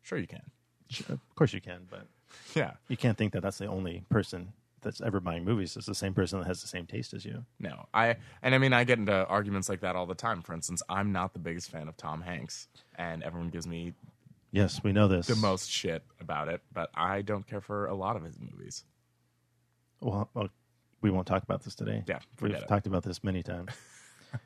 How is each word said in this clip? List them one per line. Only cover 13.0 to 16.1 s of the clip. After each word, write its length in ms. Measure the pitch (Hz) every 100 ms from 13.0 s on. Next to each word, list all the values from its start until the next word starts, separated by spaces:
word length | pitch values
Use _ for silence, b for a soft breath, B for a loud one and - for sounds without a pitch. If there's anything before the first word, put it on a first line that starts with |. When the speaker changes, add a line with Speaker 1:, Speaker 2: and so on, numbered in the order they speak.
| 87 82
Speaker 1:
everyone 260 | 80 85 85
gives 160 | 85 85
me 300 | 85 87 - - _ - - _
Speaker 2:
Yes, 300 | 98 98 -
we 100 | 104
know 160 | 101 101
this. 180 | 92 85
Speaker 1:
the 80 | 98
most 340 | 107 95 -
shit 340 | - 95 80 -